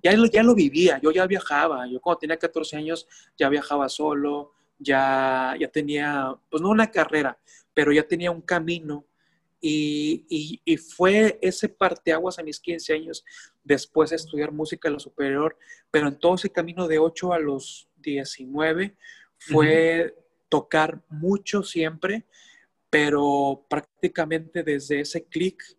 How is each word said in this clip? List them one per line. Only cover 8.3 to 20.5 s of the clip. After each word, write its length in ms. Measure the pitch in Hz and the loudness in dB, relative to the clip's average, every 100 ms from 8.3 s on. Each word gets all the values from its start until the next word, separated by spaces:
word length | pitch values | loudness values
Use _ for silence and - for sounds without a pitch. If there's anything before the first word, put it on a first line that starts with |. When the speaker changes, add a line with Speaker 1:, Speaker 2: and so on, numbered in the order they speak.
Speaker 1:
un 100 | 170 | -4
camino. 640 | - 175 160 170 156 147 _ _ _ _ _ _ | -2 -2 -2 -6 -6 -10 _ _ _ _ _ _
Y, 640 | 160 151 151 147 151 160 _ | -2 0 -2 -2 -2 -4 _
y, 320 | 160 151 - | -8 -6 -8
y 120 | - 160 | -2 -2
fue 600 | - - 185 208 220 - | -2 0 2 4 2 2
ese 260 | 185 185 - | -4 -2 -6
parteaguas 720 | _ 185 175 - 160 185 175 | _ -2 0 -2 0 -2 -6
a 40 | |
mis 160 | 156 147 | -12 -10
quince 340 | - 165 - | -8 -8 -4
años, 300 | 156 160 160 _ - - _ | -4 -4 -14 _ -20 -20 _
después 460 | - 139 - 156 156 | -2 -2 0 0 0
de 60 | 165 | -2
estudiar 360 | 160 147 151 | -6 -6 -6
música 360 | 151 156 165 160 | -6 -8 -6 -6
en 60 | |
la 60 | 147 | -6
superior, 580 | - - 139 139 156 - _ - _ | -10 -6 -2 0 -2 -4 _ -20 _
pero 160 | 156 147 | 0 0
en 100 | 143 | 0
todo 180 | 170 185 | 0 2
ese 140 | 202 | -2
camino 360 | - 170 175 175 | -4 -6 -6 0
de 100 | 156 | 2
ocho 320 | 160 165 185 | 2 0 -2
a 60 | 175 | -2
los 480 | 147 139 - - _ _ | -2 -6 -10 -20 _ _
diecinueve 1000 | 156 139 135 - 131 143 160 165 196 _ - - _ _ | -8 -6 -8 -14 -10 -4 -2 -2 -4 _ -20 -20 _ _
fue 760 | - 151 151 160 165 165 170 | 0 4 6 6 4 2 -2
Speaker 2:
Ujú. 60 | - _ _ | -6 _ _
Speaker 1:
tocar 540 | _ | _